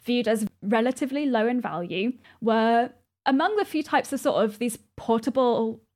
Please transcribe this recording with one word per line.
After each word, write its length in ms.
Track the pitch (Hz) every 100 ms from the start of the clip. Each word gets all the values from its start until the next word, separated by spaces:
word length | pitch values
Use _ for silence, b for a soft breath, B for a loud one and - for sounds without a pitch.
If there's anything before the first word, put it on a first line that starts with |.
viewed 240 | - 240 226
as 180 | 220 208 _
relatively 640 | 190 226 240 254 269 269
low 220 | 294 233 226
in 120 | 247
value, 540 | 226 160 175 170 214 254 B B
were 480 | 214 226 220 233 240 - _ _
among 320 | - 269 339 415
the 80 |
few 180 | 392 311
types 300 | 302 285 -
of 80 | 277
sort 240 | 294 -
of 140 | 214 208
these 200 | 240 226 _ -
portable 840 | - 226 233 254 247 233 226 226 _